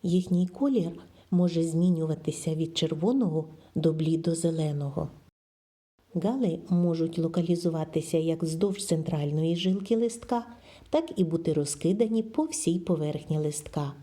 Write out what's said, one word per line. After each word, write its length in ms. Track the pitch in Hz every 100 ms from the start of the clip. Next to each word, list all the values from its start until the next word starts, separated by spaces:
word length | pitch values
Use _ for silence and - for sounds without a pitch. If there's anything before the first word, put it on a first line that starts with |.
Їхній 440 | 180 180 180 175 180
колір 440 | - 277 254 165 - - - -
може 320 | 175 175 165
змінюватися 920 | 165 160 180 165 160 151 - 160 - 160
від 220 | 160 -
червоного 720 | 160 156 190 269 208 156 156 - - -
до 180 | 160
блідо-зеленого. 1160 | 156 160 165 165 165 170 160 156 143 139 143 156 - _ _ _ _ _ _ _ _ _
Гали 460 | 180 190 262 220 165 -
можуть 500 | 175 175 165 165 170
локалізуватися 960 | 165 165 170 170 170 160 156 160 156 165
як 260 | 165 160
вздовж 420 | 165 160 202 196 -
центральної 720 | 160 156 156 147 151 165 170
жилки 420 | 185 190 196 226
листка, 480 | 233 233 - 240 233 - - - -
так 220 | 302 330 -
і 80 |
бути 300 | 170 165 170
розкидані 680 | 151 147 - 170 202 226 226
по 200 | 220 -
всій 360 | 311 - - 170
поверхні 580 | 170 165 151 151 - 156
листка. 560 | 151 147 - - 143 139